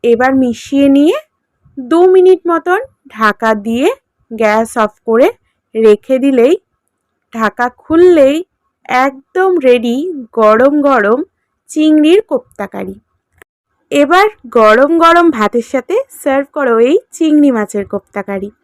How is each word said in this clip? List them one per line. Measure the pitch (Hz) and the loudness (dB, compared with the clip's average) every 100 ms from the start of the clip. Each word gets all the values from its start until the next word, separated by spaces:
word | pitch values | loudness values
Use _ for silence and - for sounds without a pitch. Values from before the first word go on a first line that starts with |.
এবার | 240 233 254 269 | 0 0 0 0
মিশিয়ে | 254 226 - 277 277 | -2 -6 -6 0 2
নিয়ে | 277 302 554 622 _ _ _ _ - | 2 2 -2 _ _ _ _ _ -18
দু | 247 330 370 | -4 2 4
মিনিট | 370 359 370 339 | 4 4 2 -2
মতন | 330 349 370 539 _ 277 | -6 -4 -6 -6 _ _
ঢাকা | 214 214 202 226 214 | -4 -4 -2 -2 -2
দিয়ে | 208 233 320 523 _ _ _ | -4 -2 -2 -4 _ _ _
গ্যাস | 226 220 214 226 240 | -4 -2 0 -4 -4
অফ | 214 _ - | -4 _ -4
করে | 226 320 - _ _ _ 220 | 0 0 -2 _ _ _ 0
রেখে | 220 208 - 262 | 2 2 0 -2
দিলেই, | 277 262 240 392 _ _ _ _ _ _ _ | 0 2 2 0 _ _ _ _ _ _ _
ঢাকা | 226 220 - 247 _ | -6 -6 -4 -8 _
খুললেই | _ 320 359 330 269 302 370 _ _ _ - 247 277 | _ 2 4 4 2 0 -8 _ _ _ -6 -2 -2
একদম | 269 _ 370 381 359 | -6 _ -4 -2 0
রেডি | 262 247 233 247 349 311 226 - | 0 0 -2 -6 -6 -10 -10 -2
গরম | 214 220 269 294 | 2 2 2 2
গরম | 285 262 202 247 359 _ _ _ _ | 0 0 0 -2 -4 _ _ _ _
চিংড়ির | 311 311 311 302 381 - | -2 0 2 2 0 0
কোপ্তা | 277 _ - 202 | -8 _ -16 -14
কারি। | 101 95 208 _ _ _ _ _ _ _ _ _ | -12 -14 -16 _ _ _ _ _ _ _ _ _
এবার | 285 285 359 415 - 233 233 | -2 2 2 0 -4 -4 2
গরম | 214 220 285 339 | 4 4 2 2
গরম | 330 339 339 | 2 4 2
ভাতের | 247 208 240 226 | 0 -2 -2 -4
সাথে | 262 247 403 539 - | -8 -4 -6 -6 -8
সার্ভ | 294 269 277 | -4 -4 -4
করো | 302 262 226 | -6 -2 0
এই | 240 370 _ | 2 0 _
চিংড়ি | - 320 302 285 | -6 0 2 2
মাছের | 233 208 208 196 | 0 -6 -8 -8
কোপ্তা | 202 _ 202 | -12 _ -14
কারি। | 196 196 202 _ | -10 -10 -10 _